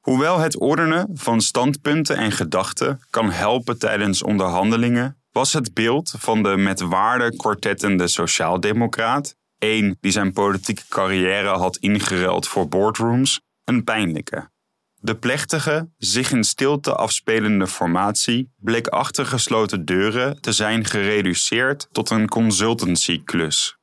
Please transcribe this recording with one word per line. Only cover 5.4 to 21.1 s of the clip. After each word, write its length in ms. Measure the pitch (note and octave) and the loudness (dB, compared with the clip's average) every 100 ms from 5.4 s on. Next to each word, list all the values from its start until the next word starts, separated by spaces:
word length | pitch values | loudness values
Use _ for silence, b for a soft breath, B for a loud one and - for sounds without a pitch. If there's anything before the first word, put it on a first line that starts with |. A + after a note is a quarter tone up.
| C3+ | 0
het 220 | D#3+ A#2 | 0 -2
beeld 400 | F#2+ A2+ C3+ E3 - | -2 0 0 -2 -8
van 240 | - A2 | -2 2
de 140 | G2+ G2 | 2 2
met 240 | G2 F#2+ | 2 0
waarde 560 | F2+ F#2 G#2+ B2+ A#2+ - | 0 2 2 2 0 -2
kwartettende 680 | G#2+ G2 G#2 G2+ G#2 F#2+ F2 | -2 -2 -2 -2 0 2 2
sociaaldemocraat, 1300 | - E2+ - E2 F#2 G#2 G#2+ A#2 - A2+ C3+ C#3 - _ _ | 0 0 0 0 0 0 0 0 0 0 0 -4 -14 _ _
één 380 | G#2+ A2 G2+ F#2 | -2 2 0 0
die 120 | G2 | -2
zijn 200 | G2+ G2 | 0 0
politieke 520 | F#2+ G2+ F#2+ F#2+ G#2 - | 0 0 0 -4 -8 -4
carrière 680 | - F#2+ F#2+ F2+ G2 G2+ F#2+ | -2 0 2 2 2 0 0
had 200 | F#2 - | 0 0
ingeruild 720 | G2 G#2 - F#2+ F2+ F2+ - | 0 0 0 0 2 0 -2
voor 200 | - E2 | -2 0
boardrooms, 720 | F2+ G#2 A2 A2+ A#2+ C3+ - _ _ | 2 0 2 0 2 2 -2 _ _
een 200 | - B2 | -2 -2
pijnlijke. 680 | - A2 F#2+ D#2 D2+ D#2 - _ _ _ _ _ | 0 0 -2 -4 -6 -10 -10 _ _ _ _ _
De 140 | G#2+ A2+ | -6 -2
plechtige, 760 | A#2+ C#3 - D#3+ D3+ D3+ E3 _ | -2 -2 -2 -2 0 -2 -2 _
zich 340 | - A#2 B2+ | -2 0 0
in 120 | B2+ | 2
stilte 500 | G#2+ - C3+ C#3+ C#3+ | 0 0 0 0 0
afspelende 720 | C3+ G#2+ - - A2+ G#2+ G#2 F#2 | 0 0 -2 0 2 2 2 0
formatie 840 | - F2 E2+ G2+ G2+ - A#2+ C3 _ | -2 0 0 0 0 0 0 -2 _
bleek 300 | G2+ A#2 A#2 | -2 0 0
achter 400 | - C3+ - C3+ | -2 -2 -4 -2
gesloten 580 | B2+ - A2+ G#2 G2+ | -2 0 2 2 -2
deuren 560 | D2+ F#2 G#2 A#2 C3 C#3+ | 0 0 2 0 -2 -4
te 120 | - | -2
zijn 320 | A2 G#2+ A2+ | 0 0 0
gereduceerd 1040 | G#2 G#2+ G2+ | 0 0 2